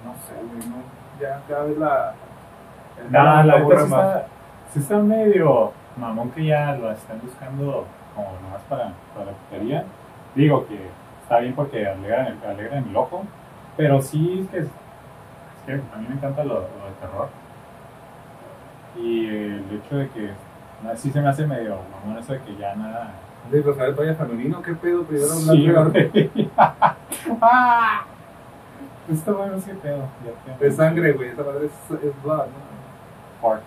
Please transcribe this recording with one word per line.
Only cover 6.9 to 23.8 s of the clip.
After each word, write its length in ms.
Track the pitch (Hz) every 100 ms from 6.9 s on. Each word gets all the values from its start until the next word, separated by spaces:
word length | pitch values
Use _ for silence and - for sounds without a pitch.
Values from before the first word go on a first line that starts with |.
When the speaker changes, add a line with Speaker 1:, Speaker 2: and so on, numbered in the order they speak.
Speaker 2:
están 300 | 107 - 113
buscando 640 | 123 - 131 139 139 135 - - - -
como 120 | 202 92
nomás 180 | 92 98 -
para, 240 | 139 104 - -
para 140 | - 98
la 40 |
putería. 540 | 101 - 101 107 139 - - - - - 131
Digo 320 | 147 131 -
que 100 | 104 92 - - -
está 180 | - 117
bien 140 | 123 127
porque 320 | 143 117 101
alegran 400 | 95 98 120 127
el, 100 | - 107
alegran 360 | 101 113 139 113
el 60 | 95
ojo, 260 | - 180 208 - - - - -
pero 240 | 151 139
sí 400 | 139 151 170 185
es 60 | 190
que 80 | 185
es, 80 | 147
es 40 | - - - - - - - - - -
que 60 |
a 240 | 139 - 110
mí 60 | 113
me 60 | 139
encanta 280 | 139 143
lo, 120 | 143 120
lo 40 |
de 80 | - - 98 -
terror. 300 | - 98 - - - - - - - - - - - - - - - - - 117
Y 280 | 117 117 110
el 360 | 107 104 101 98 104
hecho 180 | - 143
de 120 | 139
que, 220 | 113 104 101 - - - -
ah, 100 | 110 117
sí 160 | 143
se 100 | 139
me 80 | 143
hace 160 | 139 156
medio 320 | 123 110 95 95 -
mamón 140 | 104 113
eso 160 | 120
de 60 | 135
que 160 | - 98
ya 180 | 101 101
nada. 360 | 110 117 113 - - - 120
Speaker 1:
¿De 60 | 143
disfrazar 320 | 143 135